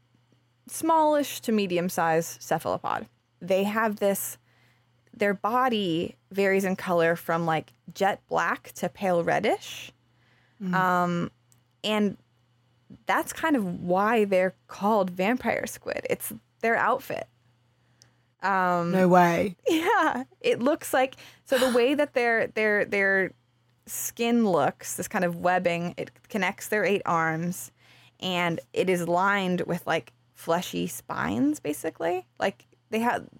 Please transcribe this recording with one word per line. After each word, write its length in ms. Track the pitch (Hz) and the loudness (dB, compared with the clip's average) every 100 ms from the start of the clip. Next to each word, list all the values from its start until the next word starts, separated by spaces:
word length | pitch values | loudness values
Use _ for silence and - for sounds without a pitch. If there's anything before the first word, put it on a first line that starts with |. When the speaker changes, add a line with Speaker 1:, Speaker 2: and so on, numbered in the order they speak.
| _ _ _ _ _ _ - | _ _ _ _ _ _ -16
Speaker 1:
smallish 760 | - 320 320 302 294 285 - | -6 0 4 4 2 0 -6
to 100 | - | -2
medium-sized 880 | 214 196 175 180 - 165 160 165 - | 0 0 0 -2 0 2 2 0 -8
cephalopod. 680 | - 165 - 90 - - - _ _ _ | -4 -4 -2 -4 -4 -6 -8 _ _ _
They 220 | 175 190 | -2 0
have 320 | 196 214 226 208 | 0 0 -2 0
this, 420 | 202 196 - - _ _ _ _ _ _ _ - | -2 -2 -4 -12 _ _ _ _ _ _ _ -4
their 180 | 202 | -2
body 840 | 196 202 247 254 220 190 160 175 - _ | 0 0 2 2 0 0 -2 -4 -10 _
varies 320 | 190 196 190 190 | 0 2 2 0
in 100 | 185 | -2
color 400 | 190 175 165 170 | 0 2 2 2
from, 300 | - 165 170 | -2 -2 0
like, 280 | 156 - _ - | -2 -4 _ -16
jet 280 | - 196 - - | -2 0 0 -4
black 420 | 165 170 254 - | -2 -2 -4 -8
to 140 | - 180 | -8 -8
pale 360 | - 196 175 | -4 -2 0
reddish. 680 | 170 151 208 339 - - - - _ _ _ _ _ - | 2 0 0 -2 -4 -16 -16 -20 _ _ _ _ _ -12
Speaker 2:
Mm. 100 | 190 185 | -4 0
Speaker 1:
Um, 560 | 185 180 175 175 175 _ _ _ _ _ | 2 2 2 -2 -4 _ _ _ _ _
and 340 | 208 214 208 - _ _ _ _ _ _ _ - - | -4 0 0 -2 _ _ _ _ _ _ _ -16 -2
that's 280 | 214 330 | -2 -2
kind 220 | - 320 285 | -4 0 0
of 260 | 190 175 | 0 -4
why 440 | 175 180 208 240 202 | 0 2 2 2 4
they're 280 | 185 185 - _ | 4 2 -2 _
called 420 | - 202 214 190 | -4 0 2 0
vampire 560 | 180 190 247 233 - - | 0 0 0 0 -2 -4
squid. 400 | - - - - | -8 -8 -6 -4
It's 220 | - - 220 _ _ | -4 -6 -12 _ _
their 140 | 226 226 | 0 2
outfit. 520 | 170 247 - - - _ _ _ _ _ _ _ _ _ _ _ | 2 0 -4 -10 -10 _ _ _ _ _ _ _ _ _ _ _
Um, 500 | 185 190 180 175 170 | -2 0 2 2 2
Speaker 2:
No 160 | 185 185 | 4 6
way. 480 | 180 175 170 196 175 | 6 6 4 -2 -2
Speaker 1:
<laughs> 80 | - | 0
Yeah. 540 | 320 339 427 - - 262 _ | 2 2 2 2 -2 -8 _
It 180 | - 233 | -2 0
looks 320 | 247 320 - | 2 0 0
like, 220 | 285 262 - - - - | 0 0 -2 -20 -16 -2
so 120 | 262 | 2
the 180 | 254 240 | 4 4
way 180 | 240 | 4
that 200 | 294 294 | 4 0
their, 340 | - 240 226 - | 0 2 2 0
their, 380 | - 214 208 - | 0 2 2 0
their 460 | 202 196 196 185 - _ _ _ _ - | 2 2 2 0 -6 _ _ _ _ -14
skin 600 | - - - 233 240 214 | -10 -8 -4 0 2 4
looks, 460 | 165 143 - - - | 4 2 -2 -10 -10
this 120 | 185 | -6
kind 180 | 214 180 | -2 -2
of 120 | 170 | 0
webbing, 560 | 175 180 180 170 175 - | 0 2 0 -2 -4 -6
it 140 | - - - | -12 -12 -8
connects 380 | 208 185 202 - | -4 -2 -4 -4
their 180 | 214 185 | 0 2
eight 160 | 202 - | 0 0
arms, 640 | 165 160 160 175 180 - _ _ - - - | 0 0 -2 -4 -6 -12 _ _ -20 -20 -12
and 400 | 185 180 175 165 - | -6 -2 -2 -2 -6
it 160 | - 180 | -2 0
is 180 | 180 170 | 0 2
lined 540 | 175 190 202 185 180 | 2 2 2 0 -2
with, 240 | - 170 - | -2 -4 -2
like, 260 | 165 - _ _ | -4 -4 _ _
fleshy 540 | - - 165 180 175 175 | -14 -2 -2 -2 -6 -6
spines, 720 | - - 156 165 214 277 302 | -8 -12 -6 -4 0 0 -2
basically. 640 | - 294 320 - - 359 - - | -6 -6 -8 -6 -4 -4 -6 -4
Like, 260 | 196 - _ _ - | -4 -4 _ _ -8
they 80 | 220 | -2
have, 280 | 233 101 - - | -2 -2 -6 -18